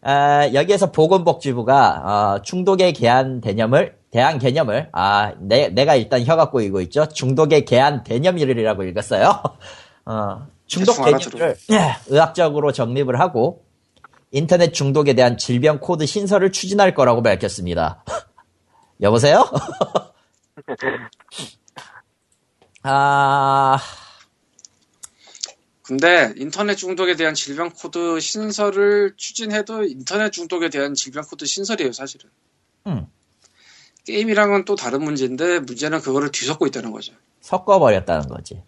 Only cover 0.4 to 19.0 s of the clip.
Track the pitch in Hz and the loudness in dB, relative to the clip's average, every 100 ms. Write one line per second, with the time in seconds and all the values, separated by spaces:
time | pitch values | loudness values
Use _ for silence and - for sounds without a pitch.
0.4 | 147 127 170 202 190 - 156 190 170 143 | 2 2 2 2 2 2 4 4 2 0
1.4 | 139 120 113 135 117 73 73 104 104 101 | -2 -4 2 4 4 2 -2 0 0 0
2.4 | 104 180 185 190 185 156 117 123 131 127 | -4 -4 0 2 2 2 2 4 2 -4
3.4 | 110 101 110 135 170 - _ 117 131 156 | -4 -2 2 2 0 -6 _ 2 2 2
4.4 | 127 139 139 107 156 - 95 101 104 - | 0 0 0 -2 -4 -2 2 2 0 -6
5.4 | 95 117 131 92 143 143 107 127 123 165 | 0 2 2 0 4 2 2 -2 2 2
6.4 | 156 131 104 95 90 139 151 - 131 135 | 2 0 -2 -4 -4 -2 -2 -2 -4 2
7.4 | 156 151 - 120 139 143 - 117 165 180 | 4 4 4 4 4 0 -6 -2 0 0
8.4 | 143 120 110 101 92 90 101 104 131 - | 0 0 0 -2 -4 -6 -2 2 4 2
9.4 | - - - - - _ - 110 104 98 | -4 -10 -20 -20 -20 _ -10 -6 -6 -8
10.4 | 143 _ _ - 190 233 135 147 175 - | -16 _ _ -2 0 2 4 2 0 -4
11.4 | 165 - - 214 160 123 - 139 160 160 | -4 -4 0 2 2 -2 0 2 2 2
12.4 | 165 147 147 131 117 127 135 123 180 139 | 0 0 -2 -2 -4 -2 -2 0 0 2
13.4 | 131 180 _ _ _ _ - _ _ 135 | -2 -2 _ _ _ _ -20 _ _ -4
14.4 | 156 180 170 - 139 139 147 123 123 120 | 2 4 4 2 0 2 2 4 4 2
15.4 | - 123 143 151 - 170 151 208 202 202 | -2 0 2 0 -4 -4 -2 -4 0 2
16.4 | 190 190 185 202 196 175 127 120 120 95 | 2 -2 -6 2 2 4 4 4 2 0
17.4 | 101 - 87 85 80 - - - - _ | -2 -6 -6 -2 -4 -6 -12 -12 -12 _
18.4 | _ _ _ _ _ _ | _ _ _ _ _ _